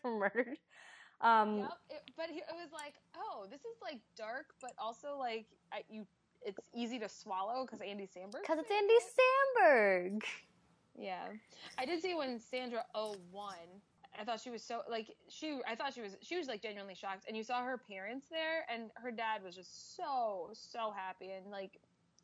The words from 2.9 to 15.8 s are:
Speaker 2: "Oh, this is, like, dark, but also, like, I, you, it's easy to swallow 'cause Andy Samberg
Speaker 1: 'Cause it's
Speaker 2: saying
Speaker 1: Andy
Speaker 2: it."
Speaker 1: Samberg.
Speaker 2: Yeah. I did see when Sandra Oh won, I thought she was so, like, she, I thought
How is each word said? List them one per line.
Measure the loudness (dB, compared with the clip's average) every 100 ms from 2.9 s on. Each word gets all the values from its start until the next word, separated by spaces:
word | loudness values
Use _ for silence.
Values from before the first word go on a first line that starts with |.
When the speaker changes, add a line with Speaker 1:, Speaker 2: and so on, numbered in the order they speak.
| -14 _ -10
Speaker 2:
"Oh, | -8 -8 -10
this | -12
is, | -12 -10
like, | -10 -10 _ -10
dark, | -8 -8 -10 -14
but | -14 -8
also, | -8 -8 -8 -4
like, | -4 -4 -8 _ -12
I, | -10 -10
you, | -12 -14 _ _ _
it's | -8 -8 -10
easy | -6 -4 -4
to | -6
swallow | -8 -4 -2 0 -2
'cause | -4 -6
Andy | -8 -8 -10
Samberg | -12 -10 -8
Speaker 1:
'Cause | 0 0
it's | 2
Speaker 2:
saying | 4
Speaker 1:
Andy | 10
Speaker 2:
it." | 8 8 6
Speaker 1:
Samberg. | 8 8 6 10 10 10 8 6 2 -2 -4 -8 -14 _ _ _ _ -10
Speaker 2:
Yeah. | -8 -6 -8 -10 _ -18 -12 -6
I | -2
did | 0
see | 0
when | 0 -2 -4
Sandra | -4 -4 -2 -4 -4
Oh | -4 -4 -6 -10
won, | -10 -10 -10 -14 -20 _ _ -16 -8
I |
thought | -4 -4
she | -4
was | -8
so, | -6 -6 -2
like, | -4 -6 -14 -18
she, | -8 -4 -4 -4
I |
thought | -2